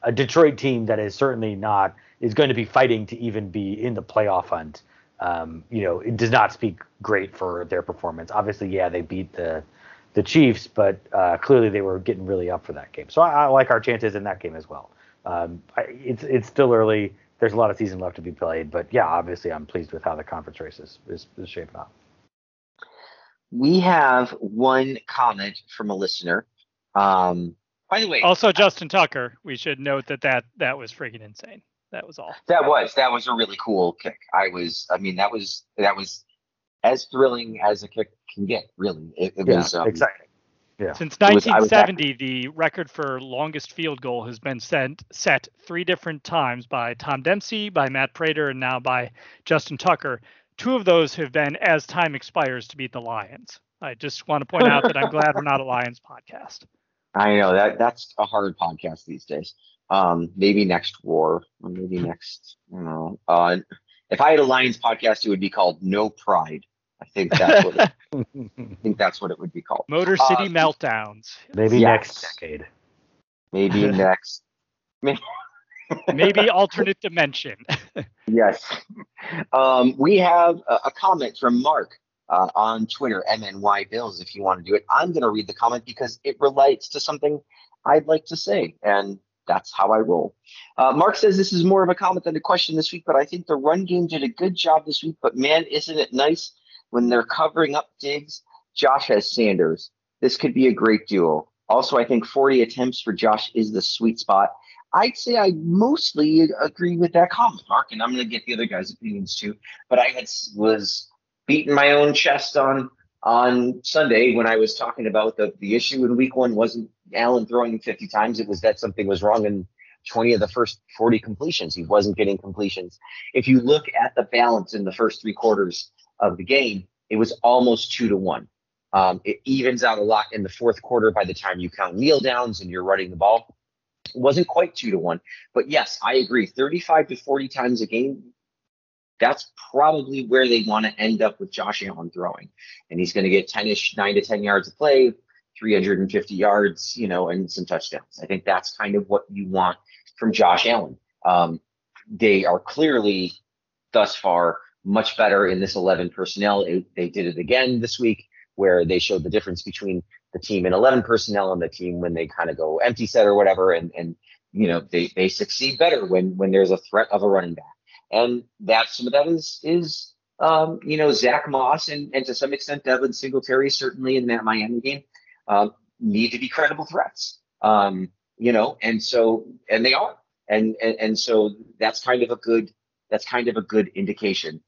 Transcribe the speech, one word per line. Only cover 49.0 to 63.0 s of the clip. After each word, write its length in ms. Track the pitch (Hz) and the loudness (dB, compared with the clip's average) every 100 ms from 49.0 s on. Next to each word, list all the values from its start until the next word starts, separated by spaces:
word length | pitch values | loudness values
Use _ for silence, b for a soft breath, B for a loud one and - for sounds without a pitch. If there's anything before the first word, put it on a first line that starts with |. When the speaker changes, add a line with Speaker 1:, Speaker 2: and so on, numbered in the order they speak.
| 123 B B B - | -4 B B B -2
Speaker 3:
Justin 320 | 156 - 147 | -2 -2 -4
Tucker. 420 | 190 160 143 120 b b b - | -2 -2 -2 -10 b b b -8
Two 180 | 240 254 | -2 0
of 80 | |
those 300 | 185 170 151 | 4 4 4
have 180 | - 143 | -2 -4
been 240 | 151 143 147 | -2 -2 0
as 300 | 185 156 - | 0 0 0
time 280 | 180 165 | -4 -2
expires 540 | 139 - 180 139 123 113 | -4 -8 -4 -4 -4 -12
to 80 | 143 | -12
beat 160 | 127 | -12
the 80 | 127 | -10
Lions. 580 | 117 113 98 123 - - _ - | -8 -8 -10 -16 -20 -20 _ -16
I 140 | 151 | -14
just 340 | 117 147 - - | -10 -12 -10 -4
want 140 | 147 | -4
to 40 | 135 | -2
point 220 | 180 247 | 2 4
out 140 | 143 | 4
that 160 | - 143 | 2 0
I'm 120 | 139 | -2
glad 240 | 151 151 | 0 0
we're 60 | 147 | 0
not 220 | 147 135 | -2 -2
a 20 | |
Lions 340 | 131 123 123 120 | -2 -4 -6 -10
podcast. 640 | _ 127 _ - - - _ _ _ | _ -20 _ -20 -20 -20 _ _ _
Speaker 2:
<laughs> 260 | _ _ | _ _
I 220 | 98 104 104 | 0 2 4
know 180 | 95 | 4
that 240 | 92 107 - | 4 4 2
that's 340 | 117 - - - | 0 -2 -12 -6
a 80 | 104 | -2
hard 320 | 107 98 85 | -2 -2 -4
podcast 480 | 85 82 85 78 - | -6 -6 -12 -12 -16
these 180 | 67 | -16
days. 300 | - 73 90 - b b - | -10 -10 -10 -18 b b -2
Um, 420 | 98 92 85 85 95 | 2 2 0 -2 0
maybe 280 | 98 104 | 2 4
next 400 | 98 85 - - | 2 0 -4 -12
war, 400 | - 80 80 82 _ _ | -2 0 2 0 _ _
or 80 | 92 | -14
maybe 280 | 90 92 90 | -12 -8 -6
Speaker 1:
<laughs> 120 | 85 | -6
Speaker 2:
next, 460 | 85 - - _ - _ | -8 -16 -20 _ -20 _
you 80 | 92 | -14
know, 400 | 82 80 | -10 -8